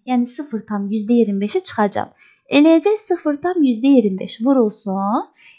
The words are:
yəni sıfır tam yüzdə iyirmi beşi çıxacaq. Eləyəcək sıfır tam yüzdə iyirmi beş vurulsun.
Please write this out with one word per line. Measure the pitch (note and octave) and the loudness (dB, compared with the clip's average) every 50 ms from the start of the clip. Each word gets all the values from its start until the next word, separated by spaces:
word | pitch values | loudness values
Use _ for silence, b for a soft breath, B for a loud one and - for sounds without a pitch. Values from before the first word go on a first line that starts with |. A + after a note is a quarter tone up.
| _ | _
yəni | A#3+ B3+ B3 A#3+ | -4 -2 -2 -2
sıfır | A#3+ - - D4 - A3+ G#3+ G#3+ | -4 -6 -12 -12 -10 -10 -10 -8
tam | - G#3+ G3+ G3+ G3 | -8 -8 -6 -6 -4
yüzdə | G#3+ A3 G#3 G#3 A#3+ | -6 -4 -2 0 2
iyirmi | A#3+ A3+ G3+ G3+ G3 | 2 2 2 0 -2
beşi | G3+ G#3+ - F#4 F#4 | -4 -4 -4 -6 -6
çıxacaq. | - - - G#3 G3+ G3+ G#3 - - b b b b b b b - | -6 -2 -2 -2 -2 -2 -4 -8 -8 b b b b b b b 0
Eləyəcək | - C#4 D4 D#4+ E4 E4 - G#4 G#4+ G#4 | 2 4 6 6 6 4 4 2 0 -2
sıfır | - - F4+ E4+ - D#4 D4 C#4+ - | -2 -4 -6 -4 -2 -4 -4 -4 -4
tam | F4 F#4 F4+ D4 | -4 0 0 2
yüzdə | B3+ A#3+ G#3+ A#3 C#4 C#4 | 0 0 2 2 4 4
iyirmi | B3+ G#3 G3+ F#3+ F#3 | 4 4 2 0 -6
beş | F#3+ G3 - - | -8 -10 -10 -4
vurulsun. | A3 C4+ C#4 C4 A#3 G#3 - - - G3 F#3+ G3 G3 G3+ A3 D4 G#4 - b b b b b | -2 0 2 2 2 0 -2 -6 -8 -8 -6 -4 -2 -2 -2 -4 -4 -8 b b b b b